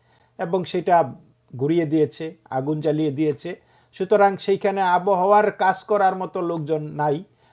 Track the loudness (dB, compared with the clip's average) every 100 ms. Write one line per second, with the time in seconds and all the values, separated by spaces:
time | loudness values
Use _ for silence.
0 | _ _ _ -10 -4 -4 -4 -4 2 2
1 | 2 -6 _ _ _ -6 0 0 2 2
2 | 0 -2 -14 -14 -8 -6 -4 -2 -2 0
3 | -2 -2 -2 -2 -10 -14 _ _ _ -8
4 | 0 4 4 2 -2 0 0 0 2 2
5 | 2 2 4 4 4 2 0 0 -2 2
6 | 2 0 -6 -6 -4 -4 -4 -4 -6 -4
7 | -2 -2 -6 _ _